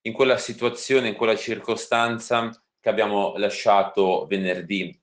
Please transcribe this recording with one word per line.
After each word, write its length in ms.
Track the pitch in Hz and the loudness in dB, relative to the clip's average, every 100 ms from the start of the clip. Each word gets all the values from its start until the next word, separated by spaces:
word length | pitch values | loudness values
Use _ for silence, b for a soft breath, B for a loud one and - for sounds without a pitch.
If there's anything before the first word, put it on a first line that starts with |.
in 120 | 113 | -8
quella 240 | 113 131 123 | 0 2 2
situazione, 720 | - 113 120 117 - 135 117 | -2 -4 -4 -4 0 2 2
in 60 | 101 | 0
quella 200 | 117 110 | 0 0
circostanza 1120 | - 107 - 113 - 120 117 113 - 117 113 - _ _ | -2 -6 -4 -6 -2 0 0 -2 -2 -2 -2 -10 _ _
che 100 | 113 | -2
abbiamo 460 | 101 107 104 98 90 | 0 0 0 0 -2
lasciato 880 | 101 - 113 101 95 - 95 90 - | -4 0 4 4 4 2 2 2 -2
venerdì. 720 | 98 92 92 85 98 87 - | -4 -2 -4 -4 -6 -6 -12